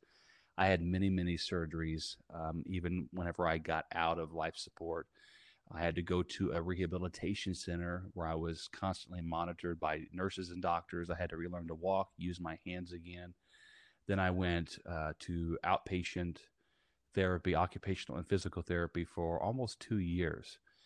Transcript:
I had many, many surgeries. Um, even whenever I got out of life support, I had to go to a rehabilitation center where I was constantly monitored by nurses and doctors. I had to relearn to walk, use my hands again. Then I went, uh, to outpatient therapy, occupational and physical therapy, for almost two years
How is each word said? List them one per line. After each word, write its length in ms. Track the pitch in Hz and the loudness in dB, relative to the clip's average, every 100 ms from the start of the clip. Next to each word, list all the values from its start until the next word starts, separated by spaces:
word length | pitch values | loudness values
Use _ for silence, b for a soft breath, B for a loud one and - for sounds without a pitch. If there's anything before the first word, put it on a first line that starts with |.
| _ _ _ - _ - | _ _ _ -20 _ 4
I 80 | 95 | 6
had 140 | 92 | 6
many, 280 | 85 92 98 | 4 4 4
many 260 | 95 87 85 | 4 4 0
surgeries. 800 | - 92 82 80 80 80 - - - | 0 -2 -2 -2 -2 -2 -4 -10 -12
Um, 320 | 85 80 82 - | -8 -4 -4 -2
even 420 | 92 87 90 73 | -2 0 0 -2
whenever 360 | 90 87 82 87 | -4 -2 2 4
I 100 | 82 | 4
got 280 | 80 80 - | 2 -2 0
out 260 | 85 82 82 | 0 2 2
of 140 | 80 | -2
life 240 | 80 80 - | -2 -4 -4
support, 520 | - - 82 82 - _ - - - _ - | -10 -8 -6 -4 -6 _ -20 -20 -20 _ -12
I 100 | - | -2
had 140 | 85 82 | 0 0
to 60 | |
go 200 | 85 90 | 2 2
to 300 | 90 - 95 | 2 0 0
a 100 | 85 | 0
rehabilitation 920 | 85 90 90 87 90 - 85 104 - 90 | 0 0 0 0 -2 -4 -4 -2 -2 -4
center 560 | - 87 87 87 92 - | -2 -4 -2 -4 -6 -4
where 140 | 82 | -2
I 60 | 82 | 0
was 320 | 82 80 - | -2 -4 -8
constantly 540 | - 95 90 - 90 | -4 -2 -2 -6 -6
monitored 580 | 82 82 85 85 87 82 | -2 0 -2 -2 -4 -2
by 220 | 78 78 78 | 0 -2 -4
nurses 380 | 87 95 95 90 | -2 -2 -2 -6
and 120 | 87 | -2
doctors. 480 | 90 85 82 85 85 | 2 2 0 -4 -2
I 60 | 85 | -2
had 140 | 87 | -2
to 80 | 82 | -4
relearn 300 | 87 87 85 | -4 -6 -6
to 60 | 82 | -4
walk, 360 | 87 95 95 - | 2 2 0 -2
use 220 | 87 87 | -4 -4
my 180 | 87 82 - | -6 -6 -6
hands 260 | 90 87 | -6 -6
again. 420 | 87 85 87 87 87 _ - - - - _ - | -10 -12 -12 -14 -16 _ -20 -20 -20 -20 _ 0
Then 120 | 98 | 4
I 120 | 92 | 4
went, 480 | 90 90 85 80 - - | 4 4 4 0 -6 -6
uh, 260 | 85 78 78 | -4 -2 -4
to 380 | - 87 82 82 - | -4 -2 0 0 2
outpatient 760 | 95 - 92 87 - 87 82 - _ _ _ _ _ _ - | 2 2 -2 -2 -2 -4 -6 -12 _ _ _ _ _ _ 2
therapy, 400 | 92 90 90 80 | 4 4 4 4
occupational 640 | 90 - - 92 - 69 | 4 0 -2 -2 -2 -6
and 100 | 87 | 2
physical 340 | 98 90 87 | 2 2 -4
therapy, 420 | 82 87 85 - 85 | -2 0 0 -2 -4
for 380 | - 85 85 | -2 0 2
almost 380 | 95 123 120 - | 0 0 -2 -6
two 180 | - 107 | -2 0
years 600 | 90 87 85 - - - _ _ | 2 2 2 0 -8 -18 _ _